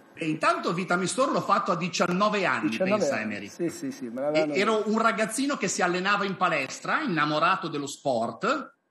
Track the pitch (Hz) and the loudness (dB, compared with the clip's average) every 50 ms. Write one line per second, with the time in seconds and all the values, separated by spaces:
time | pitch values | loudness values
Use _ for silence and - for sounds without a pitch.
0 | - - - - 165 160 156 151 - 320 339 330 233 214 180 165 190 165 180 180 | -20 -20 -10 -6 -4 -4 -2 2 2 2 2 2 0 -2 -2 -2 0 0 0 0
1 | 190 175 - - 262 320 285 185 - - 196 202 202 - 185 160 170 180 - - | 0 0 0 2 2 2 2 0 2 2 2 2 2 0 -2 -2 -2 -4 0 0
2 | 190 175 180 185 208 214 202 208 185 151 131 120 - - - - 190 185 208 214 | 0 2 2 2 2 2 2 2 0 0 0 0 0 -2 0 0 0 2 2 2
3 | 180 143 127 110 107 107 104 101 101 101 - - 180 160 - - 156 135 131 - | 2 0 0 0 -2 -4 -6 -6 -8 -12 -8 -4 -4 -4 -4 -6 -8 -8 -8 -8
4 | 131 117 113 131 135 147 151 156 156 151 - 190 202 214 220 214 202 208 208 220 | -10 -10 -6 -4 -4 0 2 2 2 2 2 2 2 2 2 2 2 2 2 2
5 | 226 226 214 190 220 - - - 269 277 277 - 214 185 - - 190 175 175 180 | 4 2 2 2 -2 -2 0 -2 -2 0 0 0 -2 -2 0 0 0 2 2 0
6 | 185 202 208 190 196 196 185 - 185 175 165 147 135 - - - - - 214 277 | 0 0 0 0 0 -2 -2 0 0 2 2 0 -2 -4 -8 -8 -4 -2 -2 -2
7 | 311 269 175 156 151 151 151 151 160 175 190 185 - 165 147 147 143 135 - - | 0 0 2 2 2 2 2 2 4 2 2 0 -2 -6 -6 -6 -6 -6 -10 -4
8 | - 143 127 113 113 117 - - - 214 285 311 254 - - _ _ _ | -2 0 0 2 0 -2 -4 -2 0 0 0 0 -2 -8 -16 _ _ _